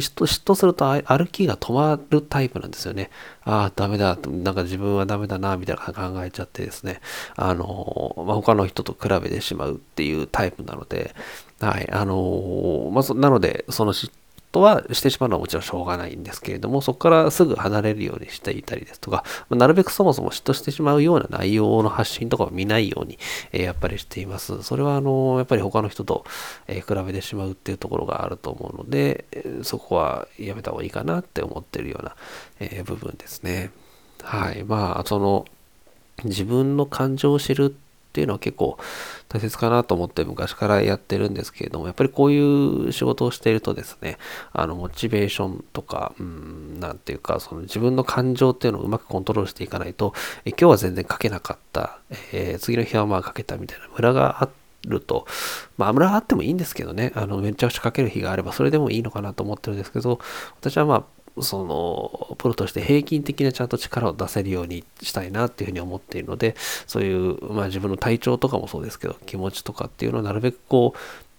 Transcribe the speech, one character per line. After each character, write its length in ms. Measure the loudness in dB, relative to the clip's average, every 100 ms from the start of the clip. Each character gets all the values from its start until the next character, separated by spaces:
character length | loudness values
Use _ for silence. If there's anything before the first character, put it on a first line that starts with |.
| 0
妬、 120 | 0 2
嫉 180 | 2
妬 120 | 2 6
す 100 | 6
る 80 |
と 120 | 6 2
あ-、 160 | 2 4
歩 220 | 2 2
き 180 | 0 0
が 120 | 0
止 160 | 0
ま 260 | 2 2 2 2
る 120 | 2
タ 200 | 2 0
イ 80 | 0
プ 100 | -4
な 80 | -10
ん 40 |
で 60 | -10
す 100 | -8
よ 60 |
ね。 160 | -6 -8 -12 -20 -8
あ 220 | 0 0 0
ー、 60 | 0
ダ 120 | 0
メ 100 | 4
だ、 200 | 2 2 -4
な 260 | -2 -2
ん 20 | 0
か 80 |
自 140 | -2 -2
分 180 | 0 0
は 100 | 0
ダ 120 | -2
メ 100 | -2
だ 120 | -2
な、 180 | -2 -2
み 80 | -4
た 80 |
い 20 | -6
な 180 | -6
考 300 | -6 -6 -6
え 80 | -8
ち 80 | -8
ゃ 40 |
っ 40 | -10
て 160 | -8
で 80 | -8
す 120 | -8
ね、 180 | -8 -8 -10 -12 -10 -2
あ 180 | 0
の 600 | 0 -2 -6 -6 -4 -4 -4
ー、 60 |
ま 100 | -2
あ、 20 | 2
他 200 | 4 4
の 100 | 4
人 180 | -2
と 100 | -6
比 160 | -4 0 0
べ 80 | 0
て 120 | -4
し 140 | -4 -4
ま 100 | -4
う 100 | -6
っ 20 |
て 260 | -8 -4
い 200 | -2 -2
う 20 | -2
タ 180 | -2 -2
イ 60 |
プ 120 | -4
な 120 | -12 -12
の 100 | -8
で、 280 | -6 -6 -10 -16 -16 -16 -4
は 200 | -2 -2
い、 100 | -2
あ 140 | -2 0
の 100 | 2
ー、 760 | 0 0 -2 0 0 0 0
ま 100 | 2
あ、 20 |
そ-、 100 | 2 4
な 140 | 6
の 100 | 6
で、 240 | 4 0 -4
そ 140 | 0
の 80 | 2
嫉 160 | 0 -4 -12 _ -20 0
妬 80 | 8
は 240 | 8 8 2
し 100 | 2
て 80 | 2
し 80 | 2
ま 80 | 2
う 20 |
の 60 | 0
は 40 |
も 80 | 0
ち 60 |
ろ 60 | -4
ん 40 |
し 100 | -4
ょ 100 | -4
う 20 | -2
が 120 | -4
な 100 | -4
い 80 | -10
ん 80 |
で 80 | -12
す 80 | -10
け 120 | -8
れ 60 | -4
ど 100 | 0
も、 120 | 0
そ 120 | 0
こ 60 | 2
か 100 | 6
ら 220 | 6 6
す 140 | 6 4
ぐ 100 | 4
離 260 | 0 2
れ 120 | 2
る 100 | 0
よ 100 | -4 -6
う 40 |
に 60 | -10
し 100 | -8
て 180 | -6 -6
い 60 |
た 120 | -6 -10
り 60 |
で 120 | -10
す 60 | -12
と 120 | -4
か、 120 | -4 -4 -8 0
ま 60 | 6
あ、 20 |
な 100 | 8
る 60 |
べ 100 | 8
く 80 | 6
そ 120 | 4
も 100 | 4
そ 80 | 4
も 100 | 0
嫉 120 | -2
妬 100 | -2
し 80 | 0
て 100 | -2
し 100 | 0
ま 120 | 4 6
う 80 |
よ 120 | 6 4
う 40 |
な 80 | 2
内 240 | 0 2
容 300 | 4 6 6
の 60 | 4
発 220 | 2 -2
信 180 | -2 0
と 80 | 0
か 80 | 0
を 40 |
見 160 | 0 2
な 140 | 2
い 100 | 2
よ 120 | -2
う 20 | -6
に、 120 | -8 -10 -10 -4
え 80 | -2
ー、 40 |
や 100 | -2
っ 20 | 0
ぱ 120 | -2
り 120 | -2
し 40 |
て 180 | -8 -10
い 40 | -8
ま 140 | -8
す。 240 | -8 -8
そ 120 | -4 0
れ 80 |
は 120 | 2 2
あ 60 |
の 340 | 2 4 4 2
ー、 20 |
や 60 |
っ 20 | 2
ぱ 100 | 2
り 60 |
他 200 | 2 2
の 80 | 0
人 140 | -2
と、 220 | -2 -2 -4 -12 -12 -14 -10
え 140 | -8
ー、 180 | -4 -4
比 60 | -2
べ 80 |
て 80 | -6
し 140 | -6 -6
ま 100 | -6
う 60 |
っ 40 | -8
て 160 | -8
い 40 | -8
う 20 |
と 100 | -6
こ 80 | -4
ろ 80 | -4
が 180 | -4
あ 60 | -4
る 80 | -6
と 120 | -8
思 220 | -8 -10
う 40 | -10
の 120 | -4
で、 360 | 0 0 0 -8
え 120 | -12 -10 -8
ー、 40 |
そ 140 | -6 -6
こ 180 | -2 0
は 320 | 0 -2 -8 -12
や 160 | -10 -8
め 60 |
た 100 | -6
方 60 | -6
が 60 |
い 40 | -6
い 40 |
か 120 | -4
な 160 | -2 -2
っ 40 |
て 180 | -2 -6
思 200 | -6 -8
っ 20 |
て 180 | -10 -8
る 80 | -8
よ 100 | -8
う 20 |
な、 120 | -12 -14 -18 -18 -18 -12
え 220 | -10 -10
ー、 20 |
部 120 | -8 -8
分 200 | -10 -12
で 100 | -14
す 160 | -10
ね。 280 | -6 -4 -6 -12 -20 -20 _ -18
は 280 | -8 -4 -4
い。 120 | -4
ま 360 | -2 0 0 -2
あ、 40 | 0
そ 140 | 2
の、 260 | 4 2 0 -18 _ _ -20 _ _ -8 -4
自 180 | -2
分 320 | 0 2 2 2
の 100 | 0
感 300 | 0 -2 2
情 160 | 4
を 80 | 4
知 160 | 2 2
る 180 | 2 0 -20 _ _
っ 20 |
て 100 | -2
い 20 |
う 40 | 0
の 60 |
は 60 | 0
結 180 | -4 -2
構 200 | -2 -2 -10 -12 -12 -14 -6
大 100 | -4
切 160 | -4 0
か 140 | 2
な 140 | 4
と 100 | 2
思 120 | 0 0
っ 40 |
て 140 | -2
昔 320 | -4 -2 -6 -2
か 120 | 2
ら 140 | 4
や 140 | 4 0
っ 20 |
て 180 | -2 0
る 140 | 0
ん 60 | -2
で 80 |
す 100 | -8
け 120 | -8 -8
れ 40 |
ど 80 | -6
も、 80 | -6
や 60 |
っ 40 | 0
ぱ 80 |
り 60 | 0
こ 160 | 4 4
う 60 |
い 560 | 6 4 4 2 2 -2
う 40 |
仕 120 | 0
事 220 | 0 0 0
を 60 |
し 60 | 0
て 140 | 2
い 20 |
る 80 | 2
と 140 | 0 -6
で 80 |
す 140 | -8 -10
ね、 160 | -10 -10 -12 -14 -8
あ 140 | -4 -2
の、 100 | -4
モ 140 | -8
チ 200 | -4 0
ベ 160 | 2 0
ー 40 |
シ 100 | -2
ョ 80 | -4
ン 160 | -6 -10
と 100 | -12
か、 300 | -8 -6 -6 -8
う 40 |
ん、 560 | -10 -10 -12 -14 -12 -10
な 140 | -10
ん 40 | -10
て 160 | -10
い 40 | -8
う 20 |
か、 200 | -2 -4
そ 140 | -4
の 80 | -10
自 160 | -6 0
分 180 | 2 2
の 80 |
感 300 | 2 2 2
情 160 | 4 4
っ 80 | 4
て 100 | 0
い 40 |
う 20 |
の 60 | 0
を 20 |
う 60 | -2
ま 100 | -2
く 80 | -2
コ 140 | -4
ン 40 |
ト 100 | 0
ロ 100 | 0
ー 20 | 0
ル 40 |
し 40 |
て 100 | -4
い 40 | -8
か 100 | -6
な 100 | -6
い 60 |
と、 200 | -2 -2 -2 -10 -8
え、 60 | -4
今 80 | 8
日 80 | 10
は 120 | 10
全 180 | 6 -2
然 100 | -4
書 80 | -2
け 120 | -2
な 100 | -4
か 140 | -8
っ 40 | -10 _
た、 280 | -6 -6 -10 -16 -16 -8
え 220 | -6 -4 -4
ー、 20 |
次 180 | -2 0
の 60 |
日 140 | 2 0
は 80 | 2
ま 120 | 0
あ 60 |
書 80 | -2
け 100 | -8
た 140 | -8 -8
み 100 | -8
た 80 | -14
い 40 |
な 80 | -12
ム 140 | 2
ラ 120 | 4
が 300 | 6 4 2
あ 60 | -4 -6 _ _ -4
る 120 | -4
と、 260 | -2 -4 -4 -8 -8 -10 -10 -2
ま 120 | 2
あ、 40 |
ム 60 | 6
ラ 80 | 6
が 80 | 4
あ 20 |
っ 80 | 2
て 80 |
も 80 | 2
い 80 | 2
い 40 |
ん 40 | 0
で 80 | -2
す 80 |
け 120 | -6 -6
ど 80 |
ね、 180 | -2 -2
あ 140 | -2 -4
の、 100 | -2
め 160 | -2
ち 100 | 2
ゃ 40 | 0
く 40 |
ち 80 | 0
ゃ 20 |
書 80 | -2
け 100 | 0
る 80 | 0
日 120 | 0
が 100 | -2
あ 40 | -2
れ 60 |
ば 120 | -2
そ 100 | 2
れ 80 | 4
で 80 | 4
も 100 | 2
い 80 | 0
い 60 |
の 80 | -2
か 100 | -4
な 120 | -6
と 100 | -6
思 100 | -6
っ 60 | -6
て 100 | -6
る 60 | -6
ん 20 |
で 80 | -4
す 80 |
け 80 | -2
ど、 180 | -2 -2 -4 -12 -14 -6
私 180 | -2 2
は 80 | 4
ま 100 | 4
あ、 240 | 0 _ -16 -6
そ 240 | -4 -4 -4
の、 720 | -2 -2 -2 -6 -8 -10 -2
プ 100 | 0
ロ 60 |
と 140 | 0 -2
し 60 |
て 80 | -2
平 220 | 2 4
均 200 | 4 -2
的 200 | -2 0
な 80 | 0
ち 100 | 0
ゃ 40 | -2
ん 20 |
と 100 | -4
力 320 | -4 -2 -2
を 40 |
出 140 | -2 -2
せ 160 | -2
る 60 | -2
よ 140 | -2
う 40 | -4
に 160 | -8 -12 -12
し 100 | -6
た 120 | -6
い 80 | -4
な 160 | -2 -2
っ 20 |
て 140 | -2
い 40 | -6
う 20 |
ふ 0 |
う 40 |
に 60 | -6
思 180 | -6 -10
っ 20 |
て 180 | -10 -10
い 40 |
る 60 | -6
の 80 | -2
で、 200 | -2 -2 -8 -8 -6
そ 140 | -2
う 20 |
い 100 | 0
う、 280 | 2 0 -2 -4
ま 120 | -4
あ、 20 | -2
自 120 | -2
分 100 | -2
の 80 | 0
体 220 | 0 2
調 180 | 2 2
と 120 | 2
か 80 | 0
も 100 | -4
そ 120 | -8
う 40 |
で 80 | -8
す 80 | -8
け 80 | -8
ど、 80 | -8 -10
気 120 | -6
持 140 | -6
ち 100 | -6
と 100 | -10
か 120 | -8 -8
っ 40 |
て 160 | -4 -2
い 40 |
う 40 |
の 60 | -2
を 20 |
な 120 | -2
る 80 | -2
べ 100 | -2
く 80 | -4 2
こ 260 | 4 4 2
う、 40 | -14 -18 -20